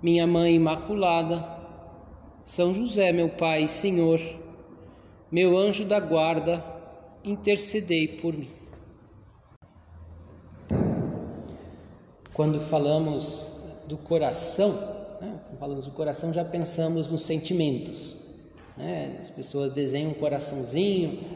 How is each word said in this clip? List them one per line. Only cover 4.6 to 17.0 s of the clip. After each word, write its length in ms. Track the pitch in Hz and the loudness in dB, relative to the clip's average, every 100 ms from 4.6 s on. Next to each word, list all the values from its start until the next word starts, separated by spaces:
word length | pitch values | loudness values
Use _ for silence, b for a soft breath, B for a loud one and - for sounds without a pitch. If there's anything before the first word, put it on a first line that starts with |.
| - - B B B B B | -20 -20 B B B B B
meu 260 | 165 185 180 | 2 6 6
anjo 280 | 202 202 202 | 4 2 0
da 160 | 208 | 0
guarda, 600 | 165 160 160 160 151 170 - - - - - - | 2 2 4 2 0 -2 -4 -14 -18 -20 -20 -12
intercedei 840 | 202 202 202 202 - 214 175 165 156 | -6 -2 2 2 2 0 2 2 2
por 240 | - 170 | 0 -4
mim. 160 | 151 131 - - - - - - - - - _ - - - - - - - - - - - - - - - - - - - - B B B B B B - - | -4 -8 -14 -20 -20 -20 -20 -20 -20 -20 -20 _ -20 -20 -20 -20 -20 -18 -20 -20 -20 -20 -20 -2 2 2 2 -2 -4 -8 -12 -14 B B B B B B -20 -14
Quando 260 | - 151 147 | 0 2 2
falamos 1040 | - 156 143 156 156 151 - - - - - - 151 | 0 2 4 2 2 -2 -4 -8 -10 -12 -16 -16 -12
do 80 | 151 | -12
coração, 760 | - 165 143 127 - - 202 160 - - - - | 0 2 2 0 -4 2 2 2 -6 -10 -12 -12
né, 180 | 185 190 - | -12 -12 -14
quando 120 | 135 | -10
falamos 260 | 143 139 135 | -8 -6 -8
do 60 | |
coração, 420 | 139 151 139 165 | -4 -4 -2 -2
já 100 | 165 | -2
pensamos 680 | 170 180 156 - 160 165 | -2 -2 -2 0 0 0